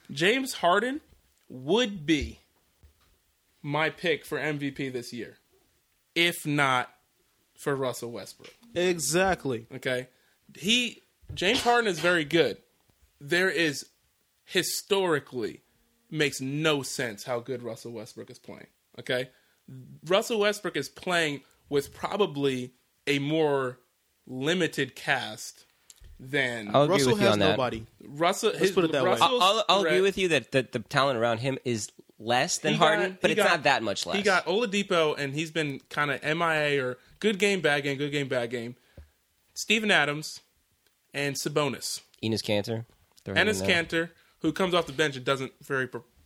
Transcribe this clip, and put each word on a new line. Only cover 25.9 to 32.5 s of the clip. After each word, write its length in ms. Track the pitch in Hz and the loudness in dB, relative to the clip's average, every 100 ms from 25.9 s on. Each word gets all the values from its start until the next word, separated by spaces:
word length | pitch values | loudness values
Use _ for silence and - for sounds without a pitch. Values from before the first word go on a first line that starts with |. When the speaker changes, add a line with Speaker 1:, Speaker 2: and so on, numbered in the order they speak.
| - - - | -20 -20 -20
Speaker 1:
than 540 | 127 143 127 117 104 | -6 -2 -2 -4 0
Speaker 3:
I'll 100 | 131 | 2
agree 120 | 147 190 | 4 4
Speaker 2:
Russell 140 | 131 | 2
Speaker 3:
with 80 | 113 | 4
you 40 | 117 | 4
Speaker 2:
has 80 | |
Speaker 3:
on 60 | 104 | 4
that. 100 | 95 | 4
Speaker 2:
nobody. 340 | 107 123 113 113 - - | 2 0 -4 -10 -18 -14
Speaker 1:
Russell, 420 | 143 170 202 220 | -2 0 2 0
Speaker 2:
Let's 100 | - | 2
Speaker 1:
his, 100 | 185 | 2
Speaker 2:
put 140 | 185 165 | 4 2
it 60 | |
that 100 | 147 | 2
way. 60 | 127 | 2
Speaker 1:
Russell's 300 | - - 247 | 4 4 4
Speaker 3:
I'll, 60 | 185 220 | 4 4
I'll, 80 | - | 4
I'll 120 | 190 | 4
agree 120 | 170 | 4
Speaker 1:
threat 100 | 180 | 4
Speaker 3:
with 140 | 196 196 | 2 2
you 100 | 185 | 2
that 220 | 147 113 | 2 2
the, 160 | 135 117 | 0 0
the 80 | 120 | -4
talent 380 | - 143 139 120 | -2 2 2 2
around 200 | 117 113 | 2 0
him 180 | 135 131 127 | -2 -4 -2
is 260 | 113 - - - - | -4 -4 -14 -20 -10
less 420 | 110 123 160 | 0 2 2